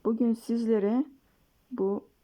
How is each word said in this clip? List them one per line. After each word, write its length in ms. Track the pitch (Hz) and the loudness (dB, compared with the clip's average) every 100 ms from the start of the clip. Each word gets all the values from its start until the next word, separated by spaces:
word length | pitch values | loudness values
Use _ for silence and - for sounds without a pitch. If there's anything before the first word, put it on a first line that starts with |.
Bugün 280 | 214 226 240 | -4 0 0
sizlere 720 | 226 - 233 226 220 202 240 302 - _ _ _ _ _ | 0 -2 -2 0 2 2 0 -2 -8 _ _ _ _ _
bu 380 | 247 190 202 - _ | -4 -2 -2 -8 _